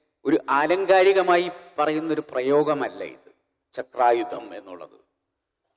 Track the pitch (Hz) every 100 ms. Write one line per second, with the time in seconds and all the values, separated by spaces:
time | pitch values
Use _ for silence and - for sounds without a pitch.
0 | _ _ 131 156 - 139 156 185 185 190
1 | 190 190 180 175 180 - - - 151 156
2 | 160 151 - 131 131 143 151 143 113 101
3 | 85 64 _ _ _ _ _ - - 123
4 | 123 120 110 - 107 92 98 87 78 55
5 | _ _ _ _ _ _ _